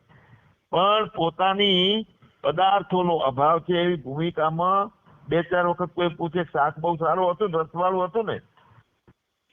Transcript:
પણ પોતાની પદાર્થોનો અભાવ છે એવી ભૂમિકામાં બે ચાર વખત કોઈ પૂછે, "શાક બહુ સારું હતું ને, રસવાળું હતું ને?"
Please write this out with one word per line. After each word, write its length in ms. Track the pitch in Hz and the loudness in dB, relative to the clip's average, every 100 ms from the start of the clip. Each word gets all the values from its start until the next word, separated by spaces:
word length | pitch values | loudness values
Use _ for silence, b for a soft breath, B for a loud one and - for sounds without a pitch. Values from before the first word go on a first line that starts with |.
| _ b b b b b _ | _ b b b b b _
પણ 360 | 160 196 214 214 | 0 2 2 0
પોતાની 960 | - 165 165 185 196 202 185 185 214 220 _ - _ | -2 -4 0 0 2 2 2 2 0 -4 _ -20 _
પદાર્થોનો 760 | 139 156 190 196 180 185 180 165 | -4 2 2 2 0 0 0 0
અભાવ 420 | 135 127 147 165 | 0 2 2 2
છે 140 | 156 | 0
એવી 220 | 175 175 175 | 0 0 -2
ભૂમિકામાં 960 | 127 139 170 170 151 160 180 196 208 - _ - - | -6 -6 -4 -2 -2 0 0 0 -2 -6 _ -18 -2
બે 120 | 160 | 0
ચાર 240 | 175 180 175 | 2 2 2
વખત 280 | 170 180 | 0 -4
કોઈ 140 | - 175 | -2 -2
પૂછે, 360 | 160 165 175 | -2 -4 -4
"શાક 360 | 170 156 143 156 | -4 0 0 0
બહુ 160 | 170 165 | -4 -2
સારું 360 | 160 175 180 | 0 0 0
હતું 200 | 175 208 | 0 -2
ને, 60 | 165 | -2
રસવાળું 480 | 160 165 180 190 180 | -4 -2 0 0 -2
હતું 200 | 220 208 | -2 -4
ને?" 160 | 107 - _ _ _ _ _ _ _ _ _ _ | -6 -10 _ _ _ _ _ _ _ _ _ _